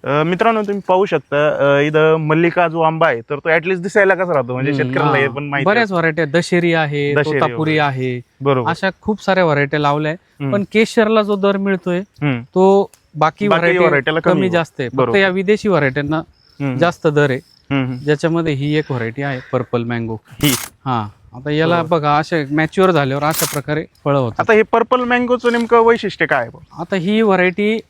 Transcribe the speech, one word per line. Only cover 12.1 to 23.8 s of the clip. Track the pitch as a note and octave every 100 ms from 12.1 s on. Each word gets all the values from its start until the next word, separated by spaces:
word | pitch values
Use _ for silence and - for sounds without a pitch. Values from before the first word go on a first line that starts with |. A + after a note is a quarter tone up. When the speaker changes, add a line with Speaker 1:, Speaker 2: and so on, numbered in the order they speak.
| _ D3 B2
Speaker 2:
तो | A#2+ F3+ F#3+ G3
बाकी | G3 _ _ D3
Speaker 1:
बाकी | D#3 - G#3
Speaker 2:
व्हरायटी | E3 E3+ F3+
Speaker 1:
व्हरायटीला | E3+ C#3+ C3 D#3
कमी | F3+
Speaker 2:
कमी | F#3
Speaker 1:
आहे. | F#3+
Speaker 2:
जास्त | E3+ D#3+ -
आहे. | B2+
फक्त | C3
Speaker 1:
बरोबर. | B2+ G3
Speaker 2:
या | F#3+
विदेशी | F#3 F#3+ G#3+ G#3+
व्हरायटींना | F3 C#3+ C3 C#3+ D#3 E3+ _ _ _
Speaker 1:
हम्म. | C#3+ B2+
Speaker 2:
जास्त | E3+ - E3
दर | D3 D3
आहे. | C3 - _ _
Speaker 1:
हम्म, | C#3 B2+
हम्म. | B2+
Speaker 2:
ज्याच्यामध्ये | C#3+ D3+ E3 E3 D#3+
ही | C3+ C#3+
एक | D3+ D3+
व्हरायटी | C3 A2+ A#2
आहे | C#3 B2+ -
पर्पल | B2+ A#2 A#2+
मँगो. | A#2 A#2 A2+ A2 _ -
Speaker 1:
ही. | D3 B2+ - _
Speaker 2:
हा, | C3+ A#2+ G#2 - -
आता | B2+ C#3
याला | D3+ E3 E3+
Speaker 1:
बरोबर. | D#3+ E3+
Speaker 2:
बघा, | D3 D3
अशा | D#3 E3+ C#3
मॅच्युअर | D3+ D#3 - F#3
झाल्यावर | E3 C#3 C#3
अशा | D3 D#3+ -
प्रकारे | D3 C#3 D3+